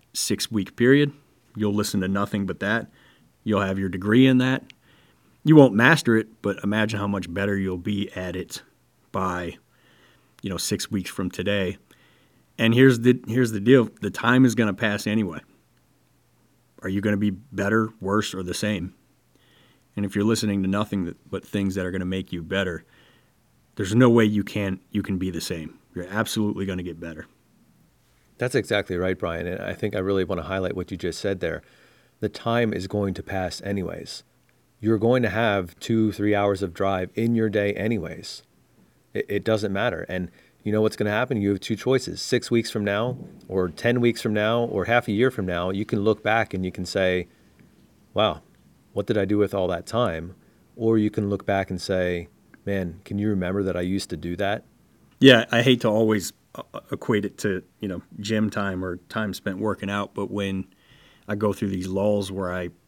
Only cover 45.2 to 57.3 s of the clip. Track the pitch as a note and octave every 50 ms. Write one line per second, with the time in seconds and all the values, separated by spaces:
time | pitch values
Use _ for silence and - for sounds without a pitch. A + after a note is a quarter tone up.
45.2 | B2 C3 - - F#2+ F2+ F2 E2+ F2 F#2 F#2+ G2 A2 - - G#2 G2+ A2 G#2+ -
46.2 | - G#2+ A2 A2+ A2 - - F#2 F#2 F#2 - - F2+ - - G2 F#2 F#2 F2+ F2+
47.2 | F2 - _ _ _ _ _ - - _ _ _ _ _ _ _ _ _ - G#2
48.2 | A2 G2+ D#2+ D#2 - _ _ _ _ _ _ _ _ _ - G#2 G2 - A2+ G#2
49.2 | G2 F#2 G#2 G#2 G#2 F#2+ - G2 F#2 F2+ F2+ F2 - - - A#2 B2 G2+ E2 D#2+
50.2 | E2 E2+ - - _ _ _ _ _ _ _ - A#2 A2+ A2+ A2 G#2+ G#2 - -
51.2 | G#2 G2+ G2+ G2 - - G2 G2 F#2+ - F#2+ F2 - - G2 F#2 F2+ F2+ F2+ F2
52.2 | E2+ - _ _ _ _ - - - G2+ G2 F#2+ F#2 F2 E2 F2 - - G2+ G2+
53.2 | G#2 G#2+ G#2 F#2+ F2+ F2+ F#2+ G2+ G2 F#2+ F2 F2+ F2+ F#2 F#2+ G2 - - G2 D#2
54.2 | E2 F2 F2+ F2 G2+ G2 G#2 A2+ - _ _ _ _ _ _ _ _ _ _ -
55.2 | C3+ C3+ B2 A2+ - - A#2+ A#2 A#2+ C3+ B2+ A#2 - A2+ G#2 A2 A2+ A2 G#2+ G2+
56.2 | E2+ - - _ _ _ - - - _ - - - - G2+ - - - A#2 G#2
57.2 | G2 G2